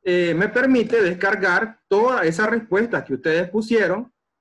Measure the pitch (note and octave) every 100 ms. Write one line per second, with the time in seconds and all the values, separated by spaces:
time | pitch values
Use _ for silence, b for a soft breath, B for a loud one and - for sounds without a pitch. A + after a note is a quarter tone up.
0 | F#3 F3+ F3 E3 G3+ A#3 C4 B3+ A3 A#3
1 | F#3+ F3+ G3 G3+ F#3+ F3+ G#3+ - _ G3
2 | A#3+ B3 E3 E3 G#3+ A#3 A3+ F#3+ A#3 F3+
3 | - C3 D#3+ D#3+ F3+ G3+ A3 A#3 F#3+ F#3+
4 | B3 _ _ _